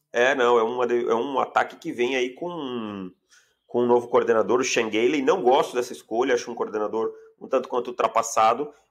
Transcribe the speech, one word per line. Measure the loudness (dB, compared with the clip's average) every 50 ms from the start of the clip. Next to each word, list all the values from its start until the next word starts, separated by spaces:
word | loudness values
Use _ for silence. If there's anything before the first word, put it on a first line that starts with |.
| _ _ 0
É, | 2 2 4 4
não, | 4 4 4 6 4
é | 4
uma | 2 0 -2 0
de-, | 0 0 0 0 0
é | 0
um | 0 0 -2 -2 -2
ataque | -4 0 0 0 0 0 -6 -12
que | -12 -10
vem | -4 -2 -2 0 0
aí | -2 -2 -4 -4
com, | -8 -10 -10 -8 -8 -8 -8 -8 -8 -8 -8 -10 -10 -10 -12 -14 _ _ _ _ _ _ _ _ _ _
com | _ -2 -2
um | 2 4
novo | 4 2 2 2
coordenador, | 2 2 4 4 2 2 4 2 2 0
o | 0
Shane | 0 0 0 -2 0
Gailey. | 0 2 2 2 2 2 2
Não | 0 0 2
gosto | 2 2 4 4 2 0 -2
dessa | -4 -4 -4
escolha, | -8 -16 -12 _ -4 -2 0 2 0
acho | 0 -2 -6
um | -8
coordenador | -8 -8 -6 -4 -4 -4 -2 -2 -2 -4 -4 -6 -10 -20 -20 _ _
um | -8 -2
tanto | -2 -2 -2 -2
quanto | -4 -4 -4 -6
ultrapassado, | -4 -2 -2 0 2 0 -2 0 0 2 4 4 2 0 -4 -8 -10 _ _ _